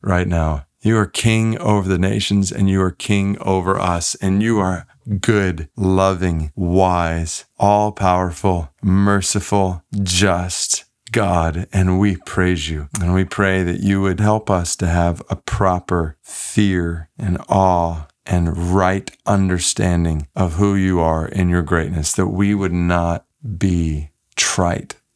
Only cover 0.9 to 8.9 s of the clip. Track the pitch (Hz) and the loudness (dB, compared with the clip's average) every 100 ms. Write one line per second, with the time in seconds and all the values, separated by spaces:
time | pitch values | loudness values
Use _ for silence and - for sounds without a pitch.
0.9 | 110 101 - 117 113 113 113 - 104 95 | 2 2 0 2 2 0 -2 2 2 2
1.9 | 90 95 107 - 101 95 - 98 95 92 | 0 0 0 0 0 0 0 0 2 0
2.9 | - - 101 98 101 - 95 90 95 90 | -4 -2 0 0 -4 -2 -2 0 0 0
3.9 | 87 82 - 98 95 110 110 92 90 - | -2 -4 -4 -2 0 0 0 0 -2 -10
4.9 | _ - 98 - 107 95 82 78 - 95 | _ -6 -4 2 2 2 -2 -8 -2 2
5.9 | 95 95 92 92 82 76 87 87 92 92 | 4 2 2 0 -2 -4 -4 0 4 4
6.9 | 90 85 82 82 - - _ 101 104 104 | 2 0 -2 -4 -8 -14 _ 2 2 0
7.9 | 104 95 90 92 82 98 90 76 _ 101 | 0 2 2 0 -2 0 0 -4 _ 0